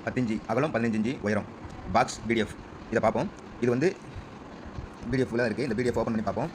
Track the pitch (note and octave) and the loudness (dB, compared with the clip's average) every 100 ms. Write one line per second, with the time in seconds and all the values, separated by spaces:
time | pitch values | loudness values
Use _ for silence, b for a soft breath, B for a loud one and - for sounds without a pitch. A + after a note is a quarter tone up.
0 | - A2+ B2 A2 - A2+ D#3 A2+ A#2 A2 | -2 0 0 0 0 0 2 2 2 2
1 | A2 D3 G#2 G#2+ F2+ - - - - G2+ | 0 0 2 2 0 -10 -12 -12 2 4
2 | C3+ - A2+ A2+ G#2 - - - - A2 | 4 0 0 2 2 -2 -14 -14 -2 2
3 | - A#2 F3 - - - A#2+ B2 E3 - | 4 2 -2 -4 -14 0 2 6 4 0
4 | - - - - - - - - - - | -10 -12 -12 -14 -14 -14 -12 -10 -12 -10
5 | G#2+ C3 A#2+ A2+ A#2+ G#2 C#3 A2 B2 A#2 | -2 0 2 2 2 2 0 2 2 2
6 | A2+ A2 G2 F#2+ D3+ | 2 0 0 0 -2